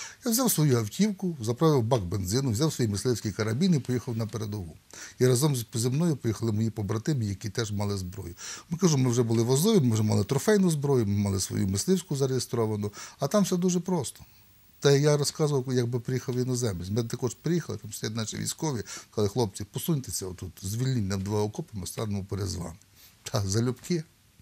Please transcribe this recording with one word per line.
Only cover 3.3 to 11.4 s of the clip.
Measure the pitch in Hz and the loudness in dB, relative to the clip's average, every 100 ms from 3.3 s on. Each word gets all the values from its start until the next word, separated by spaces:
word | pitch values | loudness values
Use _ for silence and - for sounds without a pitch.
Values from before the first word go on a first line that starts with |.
карабін | 90 107 113 190 151 | -2 -2 2 2 2
і | |
поїхав | 117 123 - 113 | 0 -4 -2 -4
на | 107 | -4
передову. | 110 107 104 85 - _ - - - | -6 -6 -6 -10 -14 _ -18 -10 2
І | 127 | 4
разом | 123 151 131 | 4 2 0
з-, | 113 | -2
зі | 113 123 | -2 0
мною | 139 175 135 | 2 2 0
поїхали | 117 107 113 | -2 -2 0
мої | 107 113 | 0 0
побратими, | 107 101 110 160 139 104 | -2 -4 -2 -2 0 -2
які | 98 107 | -4 -6
теж | 110 110 | -4 -4
мали | 101 101 101 | -2 -2 -4
зброю. | 90 98 87 - - - - | -6 -10 -12 -12 -14 -14 -10
Ми, | 170 | 0
кажу, | 185 139 | 2 4
ми | 131 | 4
вже | 120 | 2
були | 117 113 | 2 2
в | 117 | 4
Азові, | 135 196 214 | 4 4 4
ми | 127 | 4
вже | 110 | 4
мали | 107 107 | 4 2
трофейну | 101 139 - 208 185 | 2 0 4 4 4
зброю, | 151 139 131 104 | 2 2 2 2
ми | 101 | 2
мали | 101 | 0
свою | 98 | 0